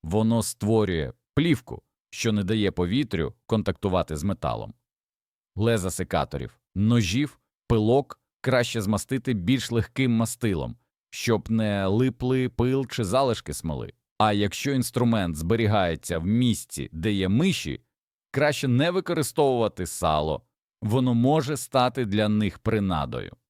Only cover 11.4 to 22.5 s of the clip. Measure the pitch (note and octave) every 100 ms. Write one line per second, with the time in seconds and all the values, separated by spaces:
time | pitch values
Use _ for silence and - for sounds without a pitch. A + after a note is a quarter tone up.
11.4 | - A2+ G#2+ G2+ F#2+ G#2 C3 B2 B2+ C3
12.4 | B2+ - B2 C3 C3 - G#2 B2 C3+ A2+
13.4 | - D2 E2 C#2 G#1+ - _ _ G#2+ G#2
14.4 | G2+ - C#3+ C3+ B2 - A#2 A2+ F2 D2+
15.4 | D#2+ G#2 A2 G#2+ F2+ D#2+ - E2+ E2+ A2+
16.4 | B2 G#2+ - - C2 D#2+ G2 G2+ F#2 G#2+
17.4 | F#3 D#3 D#2 C2 _ _ _ _ _ -
18.4 | D3 C3+ C3+ A#2+ D#3+ F3+ F3+ E3 C#3 -
19.4 | C#3+ B2 A2 - F2+ - E2+ D2+ D#2 C#2+
20.4 | _ _ _ _ G#2+ B2 B2+ A#2 B2+ D#3
21.4 | C3 D3 - C3 B2 B2 A2+ G#2 G#2+ G#2+
22.4 | G#2